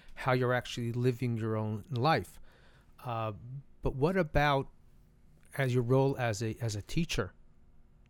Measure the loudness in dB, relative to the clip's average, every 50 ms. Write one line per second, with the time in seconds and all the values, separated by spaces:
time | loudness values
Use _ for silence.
0 | -20 -18 -14 -6 0 2 2 4 4 2 2 0 -2 -4 -6 -4 -4 -2 -2 2
1 | 2 2 2 2 0 -2 0 0 0 0 0 0 0 -2 -4 -4 -6 -6 -2 0
2 | 2 2 2 2 0 -4 -14 -20 -20 -20 -20 -20 -20 -20 -20 -20 _ -20 -20 -14
3 | -8 -6 -4 -4 -4 -4 -6 -8 -12 -14 -14 -14 -14 -16 -18 -4 -4 -4 0 2
4 | 0 2 2 2 0 2 4 4 4 4 4 2 0 -2 -10 -20 -20 -20 -20 -20
5 | -20 -20 -20 -20 -20 -20 -20 -20 -20 -12 -4 -2 0 2 2 2 2 4 4 4
6 | 4 4 2 0 -2 -2 -2 -2 -2 -4 -4 -4 -4 -4 -4 -4 -6 -2 0 0
7 | 0 2 0 -2 -2 -2 -4 -16 -20 -20 -20 -20 -20 -20 -20 -20 -20 -20 -20 -20
8 | -20